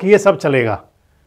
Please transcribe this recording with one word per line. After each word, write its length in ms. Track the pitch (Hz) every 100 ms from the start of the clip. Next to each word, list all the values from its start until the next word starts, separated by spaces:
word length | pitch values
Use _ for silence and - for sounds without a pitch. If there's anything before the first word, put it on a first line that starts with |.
ये 140 | 185 208
सब 200 | 202 165
चलेगा, 420 | - 135 113 98 - _ _ _